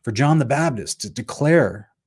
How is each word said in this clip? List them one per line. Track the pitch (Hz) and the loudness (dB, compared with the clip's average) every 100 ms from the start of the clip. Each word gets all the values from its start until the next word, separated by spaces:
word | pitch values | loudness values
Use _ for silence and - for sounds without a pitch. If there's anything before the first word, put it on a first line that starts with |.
for | - | -6
John | 107 143 160 | 0 2 2
the | 120 | 2
Baptist | 117 143 113 - - | 0 -2 -4 -8 -10
to | 104 | -10
declare, | - 107 - 147 170 104 101 - _ | -12 -10 -2 2 4 4 -2 -16 _